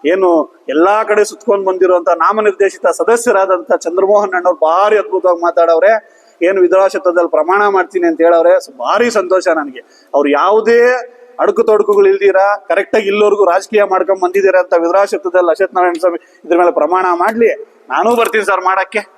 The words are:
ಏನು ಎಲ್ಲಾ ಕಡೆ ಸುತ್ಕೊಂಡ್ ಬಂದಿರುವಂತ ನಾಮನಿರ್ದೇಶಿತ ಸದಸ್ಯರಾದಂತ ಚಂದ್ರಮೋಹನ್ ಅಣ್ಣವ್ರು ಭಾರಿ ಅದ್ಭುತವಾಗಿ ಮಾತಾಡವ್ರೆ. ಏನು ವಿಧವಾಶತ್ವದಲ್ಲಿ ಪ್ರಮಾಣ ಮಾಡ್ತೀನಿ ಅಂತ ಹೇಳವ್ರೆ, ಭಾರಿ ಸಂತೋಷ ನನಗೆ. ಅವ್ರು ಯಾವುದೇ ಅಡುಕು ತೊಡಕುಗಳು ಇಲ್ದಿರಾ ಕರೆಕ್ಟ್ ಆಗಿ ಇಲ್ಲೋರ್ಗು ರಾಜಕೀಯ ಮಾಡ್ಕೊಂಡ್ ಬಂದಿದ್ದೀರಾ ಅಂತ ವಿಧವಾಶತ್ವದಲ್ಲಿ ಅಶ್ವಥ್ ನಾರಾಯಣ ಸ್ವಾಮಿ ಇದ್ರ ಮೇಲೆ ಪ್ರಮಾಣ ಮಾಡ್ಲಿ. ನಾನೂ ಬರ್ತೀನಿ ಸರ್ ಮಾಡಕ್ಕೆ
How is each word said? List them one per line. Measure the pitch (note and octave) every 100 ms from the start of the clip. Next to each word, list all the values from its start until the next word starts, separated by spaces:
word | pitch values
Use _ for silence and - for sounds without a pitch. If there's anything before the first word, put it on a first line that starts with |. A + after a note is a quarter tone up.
| D3
ಏನು | F#3 F#3 E3 C#3+ _ -
ಎಲ್ಲಾ | C#3+ F#3 G#3+
ಕಡೆ | G#3+ G#3
ಸುತ್ಕೊಂಡ್ | G#3 F3+ - G3+ F#3+
ಬಂದಿರುವಂತ | F#3 F#3 F3+ F3
ನಾಮನಿರ್ದೇಶಿತ | E3+ E3+ G#3+ G#3+ G3 G3 - F3+
ಸದಸ್ಯರಾದಂತ | E3 F3+ A3+ B3 G3 F#3+ F3+ D#3+ E3+
ಚಂದ್ರಮೋಹನ್ | E3+ F3 F#3+ G#3 G3+
ಅಣ್ಣವ್ರು | F#3 F3+ F3 D#3
ಭಾರಿ | F3 G#3 G#3+
ಅದ್ಭುತವಾಗಿ | G3+ F#3 F3+ E3+
ಮಾತಾಡವ್ರೆ. | E3+ E3+ E3+ E3 F#3+ A3 _ _ _ _
ಏನು | F3 G3
ವಿಧವಾಶತ್ವದಲ್ಲಿ | F3 F#3+ G3 F#3 F#3 F3 E3+
ಪ್ರಮಾಣ | D#3 D#3+ G3+ G#3
ಮಾಡ್ತೀನಿ | G3 F3+ F#3 E3+
ಅಂತ | D#3+
ಹೇಳವ್ರೆ, | E3+ E3+ E3+ F#3 - -
ಭಾರಿ | B2 G3 A#3+
ಸಂತೋಷ | A3 F3+ F#3 F3
ನನಗೆ. | D#3+ C#3+ B2+ _ _ _
ಅವ್ರು | C#3+ C#3+
ಯಾವುದೇ | C#3+ F3 G#3+ G#3+ A#3 A#3+ B3+ - - - -
ಅಡುಕು | E3 -
ತೊಡಕುಗಳು | A3+ G#3+ G#3 G3+ G3
ಇಲ್ದಿರಾ | G3 G3 F#3+ G3 G3+
ಕರೆಕ್ಟ್ | - E3+ G3 G#3+
ಆಗಿ | G3
ಇಲ್ಲೋರ್ಗು | G#3 G#3 G#3
ರಾಜಕೀಯ | F#3 F3+ - G#3
ಮಾಡ್ಕೊಂಡ್ | G3+ F#3 F#3 F#3+
ಬಂದಿದ್ದೀರಾ | F3+ F#3+ F#3+ F#3
ಅಂತ | F3+
ವಿಧವಾಶತ್ವದಲ್ಲಿ | F3 E3+ F#3+ G3+ F#3 F#3 F3+ F3
ಅಶ್ವಥ್ | D#3 F#3+
ನಾರಾಯಣ | F#3 F3+ E3+
ಸ್ವಾಮಿ | F3 E3+ _ _
ಇದ್ರ | - E3+
ಮೇಲೆ | F3
ಪ್ರಮಾಣ | D#3 D3+ F#3 F#3
ಮಾಡ್ಲಿ. | F3 F#3+ A3+ - C#3+ - _ -
ನಾನೂ | C#3 G#3 A#3+
ಬರ್ತೀನಿ | A3 A3
ಸರ್ | G3+ F#3+
ಮಾಡಕ್ಕೆ | F#3 F#3+ F#3+ G#3+ -